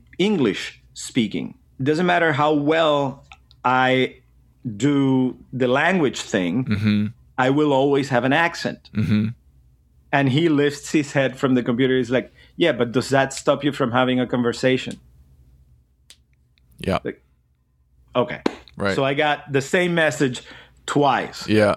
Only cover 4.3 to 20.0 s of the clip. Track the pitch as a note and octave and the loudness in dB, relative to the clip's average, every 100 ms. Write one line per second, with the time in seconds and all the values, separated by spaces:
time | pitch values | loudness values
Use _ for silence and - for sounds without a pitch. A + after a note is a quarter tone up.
4.3 | _ _ _ B2 G2+ C#3+ C#3+ C3+ C3 B2+ | _ _ _ -12 -2 0 2 2 2 0
5.3 | A2+ - C3 B2 C3 D#3+ F#3 C#3 - - | -4 -10 -4 0 2 2 2 0 -2 -4
6.3 | G#2+ F2+ G2+ B2+ G#2 G#2+ G#2 G#2+ - _ | -2 0 -2 -2 -2 0 0 -2 -6 _
7.3 | - C3 C#3 D3+ C3+ C#3+ C#3 C3+ B2 B2+ | -2 0 2 2 2 2 2 0 0 2
8.3 | D3 E3+ - A#2 - - - G#2+ G#2+ A2 | 2 0 -2 -8 -8 -10 -4 -2 0 -2
9.3 | A#2 _ _ _ _ _ _ _ C#3+ C#3 | -6 _ _ _ _ _ _ _ 0 2
10.3 | C3 E3 D3 C#3+ C#3 - D#3+ C#3 C#3+ C3 | 2 2 2 0 -2 -4 -2 0 0 -2
11.3 | B2+ C3+ B2+ A#2+ A#2+ C3 C3 A#2 B2+ A#2 | 0 0 2 0 0 2 0 0 -2 -2
12.3 | _ - - E3+ A#2+ A#2+ A#2+ - C3+ C3+ | _ -14 -2 0 0 -2 -2 0 0 0
13.3 | - - C#3 D3 C3 C3 A#2+ B2+ B2+ B2 | -2 -2 0 -2 -2 -2 0 0 0 -2
14.3 | B2+ A#2+ A#2 C3 B2+ - - - - - | -2 -2 0 0 0 -4 -14 -18 -20 -20
15.3 | - _ - _ _ _ _ _ - _ | -20 _ -20 _ _ _ _ _ -20 _
16.3 | _ _ _ _ - F2 - - - _ | _ _ _ _ -10 -4 -4 -4 -12 _
17.3 | _ _ _ _ _ _ _ _ B2+ A#2+ | _ _ _ _ _ _ _ _ -4 -2
18.3 | D3 - - - - G2+ F#2+ C3+ C#3+ D3+ | -4 -8 -8 -18 -6 -2 0 0 0 0
19.3 | D3 - C3+ C3 F#3 F3+ E3+ | -2 -2 -4 0 0 0 2